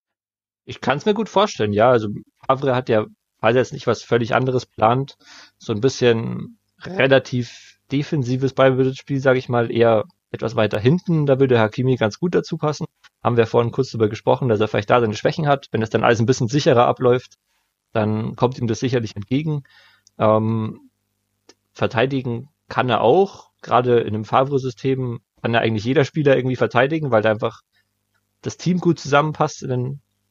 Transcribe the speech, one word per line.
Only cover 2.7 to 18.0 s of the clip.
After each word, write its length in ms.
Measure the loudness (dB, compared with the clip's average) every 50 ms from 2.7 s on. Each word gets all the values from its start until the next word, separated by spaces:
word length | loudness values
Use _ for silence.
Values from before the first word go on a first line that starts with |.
| -2
hat 140 | -2 0 0
ja, 160 | 0 0 0 -2 -10 _ _ _ _ -2
falls 160 | 0 2 2
er 60 | 2
jetzt 120 | 0 -2 -4
nicht 120 | -8 -4
was 160 | -4 -4 -2
völlig 320 | -2 -2 0 0 0 0 0
anderes 320 | 0 0 0 -2 -4 -4
plant, 520 | _ -4 0 2 2 2 0 -4 -6 -12 _ _ -20 -20 -20 -20 -20 _ _
so 140 | -8 -6 -4
ein 80 | 0
bisschen 760 | 0 -2 0 2 2 2 2 2 -2 -8 -8 -10 -12 -14 -18 _ _ _ _ _
relativ 960 | -14 -8 -4 0 2 4 4 2 2 0 -6 -6 -6 -6 -12 -20 -20 -20 _ _ _ -6
defensives 600 | -4 -4 -4 -2 -4 -4 -2 -2 -2 -2 -2 -2 2
Ballbesitzspiel, 680 | 4 4 4 4 2 0 0 -2 -6 -8 -6 -4 0
sag 180 | 2 2 2
ich 120 | 2 0 -2
mal, 220 | -2 -2 0 0
eher 340 | 2 2 4 4 4 2 0 -4 _ _ _ _
etwas 240 | -10 -6 -6 -4 0
weiter 240 | 0 0 0 0 2
hinten. 480 | 2 2 2 2 0 0 0 0 2
Da 120 | 2 2 4
würde 200 | 4 4 4 4
Hakimi 360 | 2 2 0 -2 0 0 0
ganz 220 | 0 0 -2 -2 -2
gut 140 | -4 -2 -2
dazu 240 | -2 -2 -4 -6
passen. 300 | -4 -4 -4 -4 -4 -8 -12 _ _ _ -20 _ _ -2
Haben 140 | 0 2
wir 80 | 2 2
vorhin 260 | 2 2 0 0 0
kurz 200 | 0 -2 -4 -2
drüber 180 | 0 0 0 0
gesprochen, 400 | -2 -2 0 0 0 0 2 0
dass 100 | 0 0
er 80 | 0
vielleicht 220 | 0 -2 -4 0 2
da 100 | 2 2
seine 160 | 2 0 -2
Schwächen 320 | -2 -4 -4 -2 -2 0
hat. 200 | 0 0 -2 -2 -6
Wenn 120 | -4 -4 -4
es 80 | -2
dann 120 | -2 0 2
alles 160 | 2 2 4
ein 60 | 4
bisschen 220 | 4 4 2 0
sicherer 400 | -2 0 0 2 4 4 4 4
abläuft, 480 | 2 2 2 2 2 2 2 -2 -10 _ _ _ _ _ _ _ _ _ _ _ _ -4
dann 420 | -2